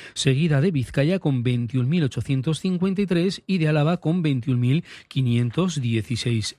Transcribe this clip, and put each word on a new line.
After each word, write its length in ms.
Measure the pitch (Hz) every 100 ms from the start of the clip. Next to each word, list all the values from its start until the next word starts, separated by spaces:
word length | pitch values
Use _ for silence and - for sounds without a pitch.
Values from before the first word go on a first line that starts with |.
| - -
seguida 460 | 139 131 165 143
de 100 | 170
Vizcaya 480 | 147 117 - 143 190
con 240 | 160 131
veintiún 440 | 120 123 120 131 123
mil 160 | 175
ochocientos 580 | 143 - 110 135 127 156
cincuenta 420 | 190 180 190 190
y 20 | 202
tres 380 | 175 180 - -
y 140 | 190
de 80 | 156
Álava 300 | 151 147 175
con 260 | 156 180
veintiún 360 | 156 135 117 123
mil 240 | 123 147 - - -
quinientos 720 | - 127 120 120 113 185 151
dieciséis 760 | 120 113 107 113 123 117 104